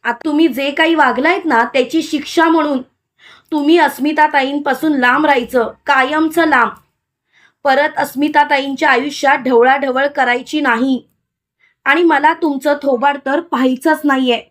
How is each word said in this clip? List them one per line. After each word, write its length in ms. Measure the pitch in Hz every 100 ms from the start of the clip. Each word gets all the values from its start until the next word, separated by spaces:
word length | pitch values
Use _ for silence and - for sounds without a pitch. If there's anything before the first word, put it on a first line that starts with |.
आता 220 | 226 240
तुम्ही 240 | 320 294 320
जे 220 | 240 277
काही 240 | 285 320
वागलायत 460 | 330 269 233 302 370
ना, 200 | 339 233
त्याची 380 | - 269 254 320
शिक्षा 460 | 311 302 - - 330
म्हणून 340 | 330 302 269 - _ _ _ - - _
तुम्ही 260 | 302 285 349
अस्मिताताईंपासून 1120 | 294 285 294 302 302 294 269 285 285 262 311
लांब 340 | 277 247 269 302
राहायचं, 460 | 269 240 254 220 - -
कायमचं 600 | 269 262 302 320 330 320
लांब. 220 | 262 226 - _ _ _ _ _ _ _ _
परत 240 | 285 262 302 -
अस्मिताताईंच्या 960 | 285 254 302 294 294 285 277 269 311
आयुष्यात 480 | 247 285 277 277 294
ढवळाढवळ 680 | 247 240 247 277 269 254 285
करायची 540 | 285 254 247 254 302
नाही, 480 | 285 226 269 254 _ _ _ _ _ _ _ _
आणि 180 | 269 294
मला 300 | 339 285 302
तुमचं 440 | 320 320 277 294 285
थोबाड 360 | 277 247 277 285 269
तर 140 | 294
पाहायचंच 600 | 339 247 254 254 320 311
नाहीये. 380 | 294 262 254 233 -